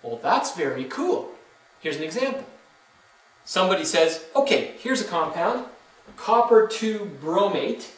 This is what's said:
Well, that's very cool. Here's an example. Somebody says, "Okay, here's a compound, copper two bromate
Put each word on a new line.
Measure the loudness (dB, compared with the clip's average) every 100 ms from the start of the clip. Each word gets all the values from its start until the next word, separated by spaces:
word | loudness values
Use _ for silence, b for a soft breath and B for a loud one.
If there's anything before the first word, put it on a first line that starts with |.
Well, | -10 -6
that's | 0 0 0
very | -4 -4 -4
cool. | -6 -4 -2 -2 -4 -16 -20 _ _ _
Here's | -8
an | -6
example. | -6 -4 -4 -4 -12 -20 _ _ _ _ _ _ _ _
Somebody | -6 0 2 2
says, | 2 4 2 2 0
"Okay, | 0 4 2 0 -8
here's | -4 -2
a |
compound, | -2 -2 -2 -2 -2 -2 -8 -18 _ _ -20 -10
copper | 2 4 8 6 6
two | 0 -4 -4 -8 -8
bromate | -2 0 2 0 -4 -6 -12